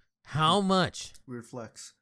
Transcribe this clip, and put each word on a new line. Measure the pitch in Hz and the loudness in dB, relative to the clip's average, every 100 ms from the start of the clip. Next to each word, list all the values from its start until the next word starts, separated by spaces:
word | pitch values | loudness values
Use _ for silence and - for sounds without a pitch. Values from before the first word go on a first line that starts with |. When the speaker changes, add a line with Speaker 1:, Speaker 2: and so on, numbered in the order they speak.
| _ _ - | _ _ -6
Speaker 1:
How | 151 156 190 | 0 2 4
much? | 190 190 170 - - - - | 4 2 2 -2 -14 -16 -14
Speaker 2:
Weird | 120 113 | -14 -12
flex. | 127 110 - - _ | -14 -14 -16 -20 _